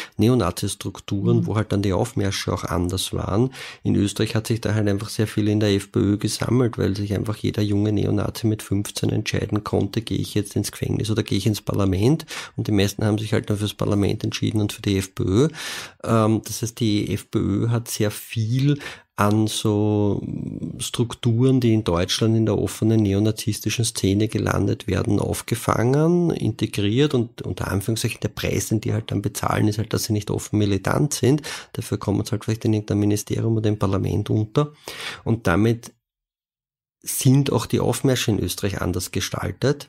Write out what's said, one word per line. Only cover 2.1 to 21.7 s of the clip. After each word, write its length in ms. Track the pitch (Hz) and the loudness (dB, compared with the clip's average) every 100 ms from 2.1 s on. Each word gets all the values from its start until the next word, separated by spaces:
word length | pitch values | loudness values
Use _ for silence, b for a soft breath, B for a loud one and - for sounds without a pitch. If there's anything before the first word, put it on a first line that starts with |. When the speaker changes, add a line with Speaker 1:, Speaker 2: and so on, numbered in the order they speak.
| - 98 - - | 0 -2 -2 -2
Speaker 1:
auch 140 | 98 | -2
anders 480 | - 87 90 95 - | -2 0 0 -2 -4
waren. 140 | 90 - 98 131 B B B | -4 -2 0 0 B B B
In 140 | 107 98 | 0 2
Österreich 400 | 101 - 110 110 | 2 0 -2 -2
hat 100 | - | -2
sich 140 | 113 | -2
da 120 | 104 | 0
halt 140 | 107 101 | 0 2
einfach 220 | 101 107 | 0 -2
sehr 180 | - 107 | -2 -2
viel 220 | - 104 | 0 2
in 100 | 104 | 2
der 160 | 107 | 4
F 160 | 98 - | 2 0
P 80 | - | 0
Ö 180 | 98 104 | 2 2
gesammelt, 600 | 107 - - 123 120 110 | 0 -2 0 2 2 0
weil 160 | 98 | -2
sich 180 | 101 101 | 0 -2
einfach 220 | 98 101 | -2 -2
jeder 260 | 107 104 104 | -4 -2 0
junge 300 | 104 101 107 | 0 2 2
Neonazi 560 | 104 98 101 101 - 110 | 2 2 0 -2 -2 -2
mit 160 | 107 | -2
fünfzehn 480 | - 101 104 - 110 | -2 -2 -2 -2 -2
entscheiden 540 | 110 107 101 98 104 | 0 0 -2 0 -2
konnte, 360 | - 98 101 110 | 0 0 0 -2
gehe 180 | - 98 | -4 -4
ich 160 | 101 | -2
jetzt 200 | 107 101 | -2 -2
ins 160 | 107 101 | -2 -4
Gefängnis 400 | - 123 104 107 | -4 -2 -2 0
oder 140 | 110 | -2
gehe 120 | 110 101 | 0 0
ich 100 | 110 | 0
ins 140 | 104 | 0
Parlament. 640 | - 101 98 92 117 160 - B B | -2 0 2 4 4 2 -2 B B
Und 140 | B 113 | B 0
die 40 | |
meisten 320 | 101 98 - | 2 2 2
haben 140 | 107 107 | 0 0
sich 140 | 107 | 0
halt 180 | 107 - | -2 0
dann 60 | 101 | -2
fürs 180 | 104 | -2
Parlament 480 | - 104 101 98 107 | -2 0 2 2 0
entschieden 380 | 107 - 110 107 | -2 -2 0 0
und 120 | 104 | 0
für 100 | - | -2
die 140 | 104 95 | 0 0
F 160 | - | -2
P 120 | - | -4
Ö. 240 | 98 101 156 B B B B B | 0 4 2 B B B B B
Ähm, 360 | - 113 107 110 | 0 4 4 2
das 180 | - 104 | -2 -6
heißt, 160 | 113 - | -6 -2
die 340 | 113 104 - | 0 2 0
F 160 | 104 - | -4 -2
P 80 | 110 | -2
Ö 280 | 95 104 113 | 0 0 0
hat 200 | 117 117 | -2 -2
sehr 240 | - 104 | -2 -2
viel 640 | - - 117 110 131 139 143 B B B - | -2 -8 -4 -2 2 2 0 B B B 0
an 280 | 104 107 107 | 2 4 2
so 760 | - 110 104 107 104 104 - - - - - - - | 0 0 2 2 2 2 0 -4 -8 -8 -8 -8 -8
Strukturen, 840 | - - 117 - 120 113 131 131 | -6 -2 -4 0 0 4 4 4
die 140 | 117 | 4